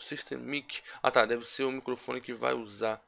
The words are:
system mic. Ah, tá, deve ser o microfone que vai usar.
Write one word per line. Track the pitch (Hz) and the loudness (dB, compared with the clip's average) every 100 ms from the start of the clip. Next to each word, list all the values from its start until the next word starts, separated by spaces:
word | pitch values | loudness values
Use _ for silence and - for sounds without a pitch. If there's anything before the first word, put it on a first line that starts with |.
system | - - - 131 | -10 -10 -8 -10
mic. | 120 143 - - - - | -6 -6 -6 -10 -10 0
Ah, | 127 | 4
tá, | 131 110 | 6 6
deve | 120 117 | 4 0
ser | - | 0
o | 135 | 0
microfone | 131 127 123 - 127 | 0 -4 -4 -2 -6
que | 123 | -4
vai | 117 127 | -2 2
usar. | 123 107 104 110 110 | 0 -2 -2 -2 -2